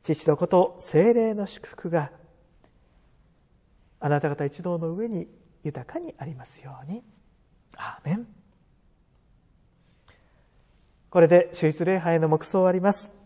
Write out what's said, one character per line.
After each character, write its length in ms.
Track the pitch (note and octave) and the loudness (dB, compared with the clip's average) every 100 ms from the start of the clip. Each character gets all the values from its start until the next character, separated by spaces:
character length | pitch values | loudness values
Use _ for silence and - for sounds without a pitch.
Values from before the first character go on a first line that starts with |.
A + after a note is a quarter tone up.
父 220 | - D3+ | -4 0
と 120 | - D3 | 0 0
子 100 | F3 | 2
と 300 | F#3 F#3 - | 4 2 -2
聖 320 | - D#3 G#3 | 0 4 4
霊 220 | A#3+ A3+ | 4 0
の 120 | G#3 G3 | -2 -8
祝 220 | - - | -10 -20
福 220 | - F3 | -12 -2
が、 200 | E3 C#3+ - - _ _ _ _ _ _ _ _ _ _ _ _ _ _ _ _ _ | -2 -2 -12 -20 _ _ _ _ _ _ _ _ _ _ _ _ _ _ _ _ _
あ 80 | C#3+ | -2
な 120 | D3 | 0
た 80 | D3+ | 0
方 140 | C#3+ C#3+ | -4 -6
一 160 | - | -6
同 160 | F3 E3+ | -6 -4
の 140 | E3 | -4
上 160 | F3 A#3 | -6 -6
に 200 | F#3+ - - _ _ | -6 -10 -18 _ _
豊 320 | D3+ C#3 B2 | -10 -10 -12
か 40 | E4+ | -12
に 160 | F4 - | -12 -14
あ 80 | |
り 100 | C3+ | -14
ま 120 | B2+ B2 | -14 -18
す 160 | - | -20
よ 180 | C3+ C3 C3+ | -20 -18 -14
う 20 | |
に。 120 | A3 - _ _ _ _ _ _ - | -14 -16 _ _ _ _ _ _ -16
ア 240 | - - | -16 -10
ー 60 | C#3+ | -6
メ 60 | |
ン。 120 | G#3 A#3+ - _ _ _ _ _ _ _ _ _ _ _ _ _ _ _ _ _ _ _ _ _ _ _ _ _ _ _ | -6 -6 -20 _ _ _ _ _ _ _ _ _ _ _ _ _ _ _ _ _ _ _ _ _ _ _ _ _ _ _
こ 100 | F3+ | 4
れ 80 | E3 | 8
で 220 | F3 F3 | 8 4
主 180 | - D#3 | 0 -2
日 140 | D#3 | 0
礼 140 | E3+ F#3+ | -2 0
拝 220 | E3+ E3 | 0 0
の 80 | D#3+ | 2
黙 180 | D#3 - | 0 0
想 140 | F#3+ | 2
を 20 | |
終 40 | F#3 | 2
わ 60 | |
り 80 | F3+ | 2
ま 120 | G3 | 0
す。 200 | G3 - - | 0 -6 -20